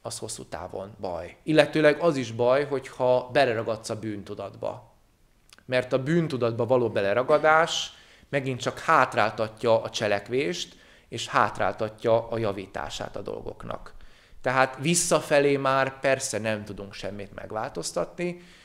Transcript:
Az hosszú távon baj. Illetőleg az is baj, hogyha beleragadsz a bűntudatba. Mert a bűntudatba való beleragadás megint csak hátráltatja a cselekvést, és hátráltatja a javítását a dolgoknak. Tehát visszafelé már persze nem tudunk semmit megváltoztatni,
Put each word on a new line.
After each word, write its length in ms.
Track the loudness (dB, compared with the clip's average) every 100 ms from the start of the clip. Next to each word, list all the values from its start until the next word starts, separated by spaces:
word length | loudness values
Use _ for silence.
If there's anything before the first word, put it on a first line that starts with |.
Az 160 | -10 -10
hosszú 260 | -10 -12
távon 520 | -12 -12 -10 -10 -12 -10
baj. 380 | -6 -6 -8 -12
Illetőleg 560 | 2 4 4 6 4 6
az 140 | 2 2
is 160 | -4
baj, 340 | 0 4 4 2
hogyha 640 | -4 -6 -2 4 4 2
beleragadsz 580 | 2 2 2 -2 -6 -6
a 100 | -6
bűntudatba. 960 | -6 -8 -10 -10 -12 -8 -8 -8 -16 _ _ _ _ _ _ -20 -2
Mert 280 | -2 0
a 100 | -2
bűntudatba 640 | 2 0 0 0 -2 0 2
való 240 | 2 2
beleragadás 1040 | 0 2 0 4 4 6 4 4 -2 -8 -12 -20 _ _
megint 320 | -4 -4 -4
csak 180 | -6 -4
hátráltatja 1000 | 4 4 6 4 0 0 -4 0 2 2
a 80 | 2
cselekvést, 880 | -2 0 0 0 -2 -2 -4 -10 -14 -20 -20 _
és 200 | -10 0
hátráltatja 1000 | 2 2 2 -2 -2 -6 -2 2 2 0
a 100 | -4
javítását 760 | -4 -4 -8 -10 -10 -10 -10 -10
a 60 |
dolgoknak. 720 | -8 -8 -10 -12 -10 -12 -12 -18 -20 -20 _ -6
Tehát 360 | 0 2 2 2
visszafelé 760 | 0 2 2 2 4 4 4 2
már 420 | 2 2 0 0
persze 380 | 0 0 -2 -4
nem 260 | -2 -4 -6
tudunk 280 | -12 -12
semmit 420 | -10 -10 -10 -14 -14
megváltoztatni, 1040 | -10 -8 -8 -8 -6 -6 -6 -6 -6 -8 -16 -20